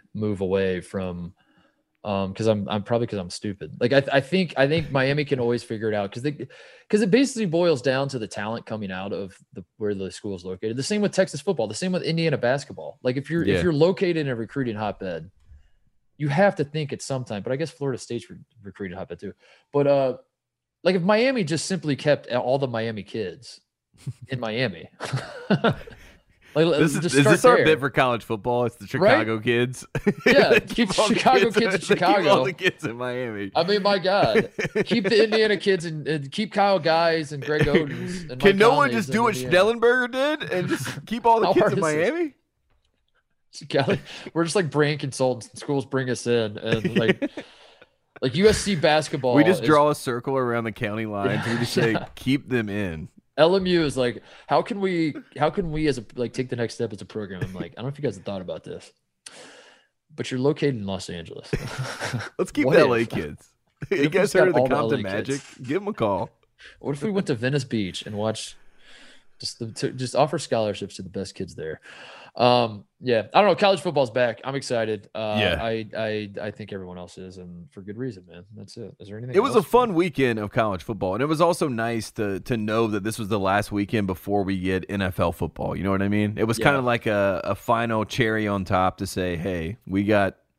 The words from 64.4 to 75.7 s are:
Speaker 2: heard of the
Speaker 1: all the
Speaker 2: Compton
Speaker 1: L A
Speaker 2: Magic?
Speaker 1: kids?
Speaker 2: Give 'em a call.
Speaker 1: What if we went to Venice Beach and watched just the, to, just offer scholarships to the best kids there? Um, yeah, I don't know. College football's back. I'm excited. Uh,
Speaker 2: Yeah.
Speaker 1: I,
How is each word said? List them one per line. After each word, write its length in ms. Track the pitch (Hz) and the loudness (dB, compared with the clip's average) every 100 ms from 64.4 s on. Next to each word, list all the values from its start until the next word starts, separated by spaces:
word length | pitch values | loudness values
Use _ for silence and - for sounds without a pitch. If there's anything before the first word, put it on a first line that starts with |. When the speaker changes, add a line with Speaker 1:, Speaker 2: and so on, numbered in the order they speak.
Speaker 2:
heard 60 | 123 | 6
of 40 | - | 4
the 40 | |
Speaker 1:
all 60 | 127 | 2
the 80 | 123 113 135 | 2 0 0
Speaker 2:
Compton 80 | 101 | -2
Speaker 1:
L 60 | |
A 40 | 101 | -4
Speaker 2:
Magic? 260 | 110 139 | -4 -6
Speaker 1:
kids? 160 | - - 127 | -8 -14 -4
Speaker 2:
Give 160 | 160 | -4
'em 60 | 202 | -4
a 60 | |
call. 360 | - 110 95 - _ _ _ - - | -2 0 0 -4 _ _ _ -20 -10
Speaker 1:
What 120 | - 143 | -8 -4
if 80 | |
we 60 | 220 | -2
went 180 | 196 - | -2 -2
to 80 | 123 | -2
Venice 280 | 123 143 | 0 -2
Beach 380 | 123 113 95 85 - | -2 -2 -2 -6 -8
and 120 | 104 | -4
watched 380 | 107 110 - - - - - - - - - _ | -2 -2 -8 -16 -20 -20 -20 -20 -20 -20 -20 _
just 200 | - - | -12 -8
the, 120 | 117 | -10
to, 180 | - 139 | -6 -6
just 220 | 127 127 120 | -4 -2 2
offer 240 | 147 165 | 2 0
scholarships 580 | - 117 107 101 98 - | -2 0 0 -2 -8 -12
to 60 | |
the 60 | 98 | -12
best 260 | 98 92 - | -10 -10 -8
kids 200 | 87 78 | -10 -8
there? 240 | 80 80 - - - - - - | -10 -10 -14 -20 -20 -20 -14 2
Um, 460 | 123 123 117 104 - _ | 4 6 2 -4 -16 _
yeah, 280 | 127 113 101 | 0 0 4
I 60 | - | 4
don't 100 | 202 | 6
know. 60 | 170 | 6
College 240 | 202 190 | 4 2
football's 320 | 180 147 127 | 0 0 0
back. 300 | 123 123 110 | 2 0 0
I'm 120 | - 139 | -6 -8
excited. 540 | - 120 110 107 - - | -4 -2 -2 -4 -8 -8
Uh, 220 | 110 107 | -4 0
Speaker 2:
Yeah. 180 | 101 82 | 0 0
Speaker 1:
I, 240 | 117 | -2